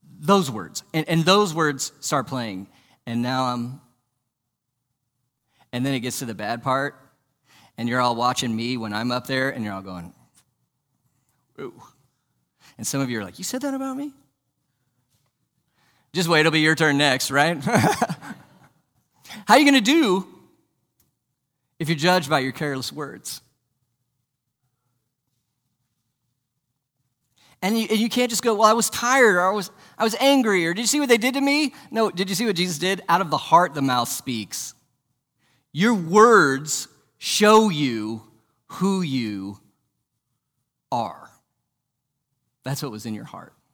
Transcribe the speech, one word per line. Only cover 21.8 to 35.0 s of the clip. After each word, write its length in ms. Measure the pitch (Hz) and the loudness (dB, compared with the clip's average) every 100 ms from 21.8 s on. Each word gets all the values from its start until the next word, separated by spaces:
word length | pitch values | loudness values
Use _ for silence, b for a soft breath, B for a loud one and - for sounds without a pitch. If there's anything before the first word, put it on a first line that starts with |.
| 156 | -4
you're 80 | 160 | 0
judged 320 | 160 185 143 | 2 0 0
by 80 | 151 | -2
your 140 | 131 | -2
careless 380 | 123 151 135 123 | -6 -6 -6 -8
words? 520 | 147 143 113 - - _ _ _ _ _ _ _ _ _ _ _ _ _ _ _ _ _ _ _ _ _ _ _ _ _ _ _ _ _ _ _ _ _ _ _ _ _ _ _ _ b b | -10 -12 -12 -14 -16 _ _ _ _ _ _ _ _ _ _ _ _ _ _ _ _ _ _ _ _ _ _ _ _ _ _ _ _ _ _ _ _ _ _ _ _ _ _ _ _ b b
And 180 | 185 226 | -2 -2
you, 80 | 214 | 0
and 80 | 214 | 0
you 100 | 226 | 0
can't 220 | 247 247 | 0 -2
just 120 | 233 | 0
go, 120 | 240 | -2
"Well, 120 | 208 214 | 4 4
I 60 | |
was 160 | 226 - | 4 0
tired," 480 | - 240 269 240 180 | -4 0 4 6 4
or, 60 | |
"I 100 | 180 | 2
was, 180 | 208 185 - b b | 0 -6 -14 b b
I 60 | |
was 100 | 226 | -4
angry," 520 | 220 269 277 226 196 165 | 2 4 4 4 2 0
or, 60 | |
"Did 80 | 180 | -2
you 60 | 233 | -2
see 140 | 294 | -2
what 100 | 285 | 2
they 80 | 233 | 2
did 160 | 240 | 2
to 60 | 277 | 0
me?" 320 | 277 285 302 B B | 0 0 -2 B B
No, 200 | 220 220 | -2 -2
"Did 200 | 170 190 | -2 -4
you 40 | |
see 120 | 185 233 | -2 -2
what 100 | 175 | 0
Jesus 220 | 180 151 | -2 -2
did?" 240 | 180 190 - | -2 -4 0
Out 100 | 170 | 0
of 80 | 185 | 0
the 80 | 147 | -4
heart, 380 | - 165 175 | 4 4 4
the 80 | 151 | 0
mouth 260 | 135 127 120 | 0 0 -2
speaks. 640 | - - 117 101 - - - _ _ | -6 -8 -8 -8 -10 -12 -16 _ _